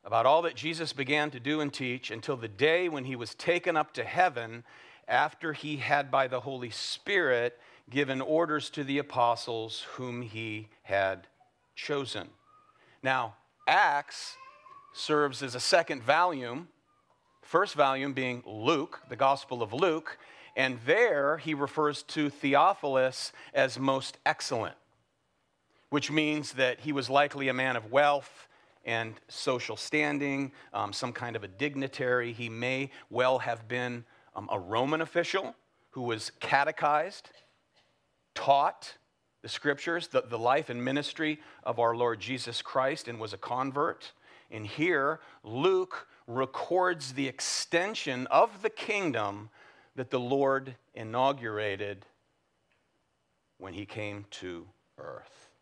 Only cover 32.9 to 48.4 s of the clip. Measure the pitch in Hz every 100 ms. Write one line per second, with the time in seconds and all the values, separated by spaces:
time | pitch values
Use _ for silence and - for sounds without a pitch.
32.9 | - - 117 127 131 123 113 110 123 123
33.9 | 120 117 _ _ - 104 104 87 113 131
34.9 | 156 160 175 170 196 127 - _ _ _
35.9 | 131 120 113 - _ - 139 143 - 151
36.9 | 151 175 - - - _ _ _ _ _
37.9 | _ _ _ _ - - 139 160 - -
38.9 | - _ _ _ _ 117 - 147 139 -
39.9 | 170 165 127 123 117 117 143 156 120 127
40.9 | 139 143 - 156 151 - - - 117 117
41.9 | 117 123 110 101 131 117 117 - 135 131
42.9 | 156 - 117 110 101 - 123 135 139 160
43.9 | - - _ - - _ 110 104 - 165
44.9 | 156 139 160 - - 107 120 175 185 185
45.9 | - - - - 120 131 - - 180 180
46.9 | 170 135 127 135 - - - - 170 196
47.9 | 220 151 123 131 143